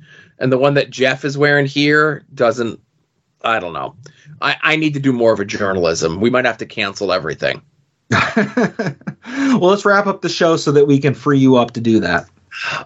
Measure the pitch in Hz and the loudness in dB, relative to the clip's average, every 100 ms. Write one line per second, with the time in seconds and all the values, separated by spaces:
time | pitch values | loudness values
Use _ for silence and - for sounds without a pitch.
0 | - - - - 131 127 139 143 120 131 | -20 -20 -20 -6 0 2 2 2 -2 0
1 | 131 131 147 139 147 143 139 139 147 151 | -2 0 -4 0 2 2 0 0 2 2
2 | 156 143 - 131 117 117 113 - _ _ | 2 -2 -10 -2 0 0 -4 -8 _ _
3 | _ _ _ _ 113 113 87 76 65 - | _ _ _ _ -4 -4 -4 -8 -10 -12
4 | - _ - - 143 139 156 156 156 143 | -20 _ -20 -6 -4 -2 -2 0 -2 0
5 | 135 120 113 104 101 107 98 95 85 82 | 0 2 2 2 -2 -4 -2 0 0 0
6 | 82 87 117 127 123 113 - - 101 101 | -2 0 0 0 0 -4 -8 -6 -6 -4
7 | 95 90 78 69 69 62 - _ _ _ | -2 -2 -4 -6 -6 -6 -12 _ _ _
8 | - 220 - - 208 - 214 - 185 - | -4 -2 0 -2 -2 0 -2 -2 -8 -8
9 | - - 240 262 277 240 180 202 202 196 | -12 -14 -10 -4 0 2 2 2 2 2
10 | 202 196 170 - 170 165 151 147 143 139 | 0 -4 -6 0 0 0 2 4 4 4
11 | 147 131 147 139 135 123 120 120 113 110 | 2 -2 0 2 4 4 2 -2 0 2
12 | 90 85 - _ _ - - - | 2 -2 -6 _ _ -12 -10 -8